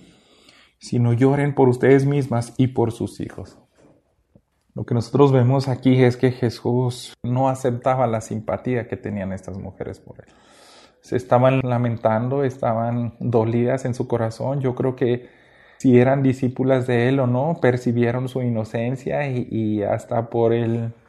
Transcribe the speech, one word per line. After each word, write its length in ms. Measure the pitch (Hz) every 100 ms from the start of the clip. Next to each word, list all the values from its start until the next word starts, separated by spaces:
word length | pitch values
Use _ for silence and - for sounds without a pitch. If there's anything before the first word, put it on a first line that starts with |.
| - _ _ _ _ _ _ _
sino 340 | - 123 120
lloren 400 | 117 135 139 143
por 160 | 135 131
ustedes 380 | 123 123 139 139
mismas 480 | 143 131 120 - -
y 120 | 127
por 240 | 127 117
sus 260 | - 104 -
hijos". 400 | 107 - 95 - _ _ _ _ _ _ _ _ _ _ _ -
Lo 80 |
que 100 | 107
nosotros 380 | 120 - 131 143
vemos 340 | 131 120 135 135
aquí 380 | 123 131 127
es 120 | 123 123
que 140 | 131
Jesús 840 | 123 117 - 120 123 123 123 - -
no 240 | 120 123 135
aceptaba 580 | 131 127 120 135 131 120
la 140 | 110
simpatía 640 | - 110 - 98 127 120 110
que 100 | 120
tenían 360 | 107 104 98
estas 260 | 95 - 95
mujeres 400 | - - - -
por 220 | - -
él. 120 | - _ _ _ - - - _
Se 160 | - 120
estaban 460 | - 123 131 131
lamentando, 800 | 127 120 120 113 110 110 127 139
estaban 720 | 135 - 123 113 117 120 120 -
dolidas 680 | 123 117 110 120 120 131
en 100 | 131
su 120 | 120 123
corazón. 540 | 117 113 - 123 143
Yo 160 | 131 123
creo 180 | 135
que 340 | 127 120 123 - _ _ _ _ _
si 200 | 135 123
eran 240 | 127 139
discípulas 640 | 135 127 127 127 131 131 123
de 220 | 120 120
él 100 | 139
o 80 | 123
no, 320 | 123 151 165
percibieron 680 | 123 123 123 120 117 123 127
su 120 | 131
inocencia 880 | 123 113 107 117 120 135 - 143 143
y, 200 | 123 -
y 320 | 113 110 107
hasta 480 | 101 110 - 120 120
por 220 | 117 113
el 420 | 117 117 117 117 -